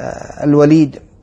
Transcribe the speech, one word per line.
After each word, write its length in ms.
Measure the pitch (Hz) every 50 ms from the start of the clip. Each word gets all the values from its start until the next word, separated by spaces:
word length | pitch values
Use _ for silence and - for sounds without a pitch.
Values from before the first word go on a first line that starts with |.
| 127 120 - - - - - -
للوليد 640 | - 147 143 147 147 147 156 160 151 135 - - - _ _ _